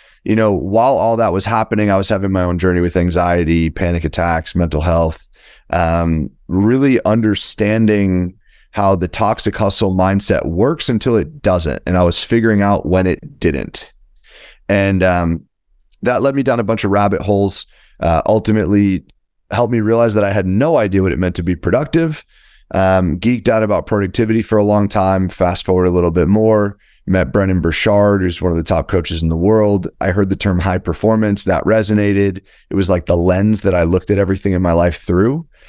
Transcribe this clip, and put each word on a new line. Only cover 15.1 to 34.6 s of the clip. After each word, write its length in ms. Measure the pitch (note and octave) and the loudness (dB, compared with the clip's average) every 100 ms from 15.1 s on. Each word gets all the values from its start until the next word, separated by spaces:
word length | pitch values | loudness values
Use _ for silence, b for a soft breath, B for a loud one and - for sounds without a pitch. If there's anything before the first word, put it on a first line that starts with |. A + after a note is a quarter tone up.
| F2+ E2+ E2+ _ _ _ _ _ - | 0 0 -4 _ _ _ _ _ -6
that 180 | A#2+ A#2+ | -2 0
led 160 | C3+ C#3 | 0 0
me 60 | |
down 180 | C3+ A#2+ | 0 0
a 20 | |
bunch 220 | G#2 A2+ | 0 -2
of 60 | G2+ | 0
rabbit 320 | G2+ G2+ G2 | 2 2 0
holes. 440 | G2+ G2+ G2 - - b b b | 0 0 0 -4 -12 b b b
Uh, 200 | E2 E2 - | -2 0 0
ultimately, 760 | A2 - A2 F2 G#2 G2+ F#2 - _ _ _ - | 0 2 0 2 2 2 -2 -8 _ _ _ -8
helped 220 | G2 A#2+ | -2 -2
me 80 | A#2 | 0
realize 340 | G#2+ A2+ A#2 | 0 2 2
that 100 | G#2+ | 2
I 80 | G2+ | 0
had 140 | G#2 F#2 | 0 0
no 300 | F#2+ D3+ D3+ | 0 2 2
idea 260 | G#2 F#2+ | 2 2
what 100 | F#2 | 0
it 60 | C#2 | 0
meant 180 | F2+ F2+ | -2 -2
to 60 | |
be 140 | F2 F2 | -4 -2
productive. 680 | - A#2 D3 E3 E3 D3+ - b b b b | 0 0 0 -2 -2 -4 -14 b b b b
Um, 440 | - F#2+ F#2+ F#2 F2+ | 0 2 2 0 -2
geeked 280 | G#2+ B2 A#2+ | -2 0 0
out 140 | A2 | 0
about 240 | G#2+ F#2+ - | 0 -2 -2
productivity 560 | G#2+ G2 - A2 A2+ | -2 -2 -2 0 0
for 160 | G#2 A2 | 0 0
a 60 | |
long 240 | G#2 G#2 G2+ | 2 2 0
time. 400 | G#2+ F#2+ F#2+ F#2 | 0 0 0 -2
Fast 360 | - F2+ F2 | 0 -2 -2
forward 220 | - F#2 F2+ | 0 2 2
a 60 | |
little 180 | F2 F2 | 2 2
bit 160 | E2 D#2+ | 2 2
more, 520 | G#2 A2 G#2+ G2+ G2 b b - | 2 4 2 0 -6 b b -2
met 260 | F#2 F2 | 0 0
Brendon 280 | G#2 F#2+ F#2 | 0 0 0
Burchard, 600 | E2 D#2+ A2+ G2+ G#2 G2+ | 0 0 0 2 2 2
who's 200 | F2+ E2+ | -2 -2
one 80 | F2+ | -2
of 80 | E2 | -2
the 60 | |
top 240 | E2 E2+ - | -2 -2 0
coaches 340 | F#2 D#2+ E2 | -2 -2 -4
in 60 | E2 | -2
the 80 | E2 | 0
world. 520 | F#2 A2 G#2 G2+ F2+ - | 2 2 2 0 -4 -6
I 100 | F2+ | -2
heard 200 | F2+ G2+ | 0 0
the 60 | F#2+ | -2
term 220 | G2+ F2+ | -2 0
high 200 | F2 F2+ | 0 -2
performance, 640 | - E2 G#2+ A2 G#2+ G2+ | -4 -2 0 2 0 -2
that 180 | - E2 | -2 -2
resonated. 760 | D2+ A2 G2+ G#2 G#2 G2 G2+ F#2 _ b b | 2 0 2 0 2 2 0 -2 _ b b
It 40 | |
was 160 | G2 F2+ | -4 0
like 160 | F2+ - | -2 0
the 100 | F2+ | 0
lens 440 | F2 F2+ G#2 G#2+ | 2 2 0 0
that 140 | G2 | 0
I 100 | F2+ | 0
looked 260 | E2 F2+ - | 2 0 0
at 80 | G2+ | -2
everything 340 | F#2+ G2 G2+ | 0 -2 -2
in 100 | F#2 | 0